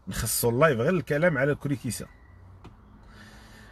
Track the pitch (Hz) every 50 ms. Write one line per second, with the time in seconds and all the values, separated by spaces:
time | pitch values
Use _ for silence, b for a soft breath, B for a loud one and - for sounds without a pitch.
0 | _ 95 95 - 117 113 - - 123 120 117 127 151 165 135 110 117 160 190 170
1 | - - 147 147 170 180 156 123 139 147 143 - - 143 143 - - 123 101 -
2 | - - - - - - - - - - - - - - - - - - - -
3 | B B B B B B B B B B B B B B